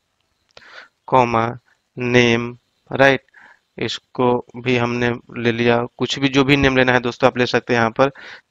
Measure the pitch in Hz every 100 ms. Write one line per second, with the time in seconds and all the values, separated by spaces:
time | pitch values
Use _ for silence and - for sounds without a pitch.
0 | _ _ _ _ _ - - - - _
1 | - 131 120 117 117 123 _ _ _ -
2 | 123 123 120 117 120 123 _ _ _ 127
3 | 135 131 - _ - _ _ - 117 -
4 | - - 123 123 - 123 123 123 120 120
5 | 120 120 - 123 117 113 120 117 120 -
6 | 123 - 135 135 135 143 139 131 127 123
7 | 120 - 135 123 123 120 - 123 113 113
8 | 135 - - - _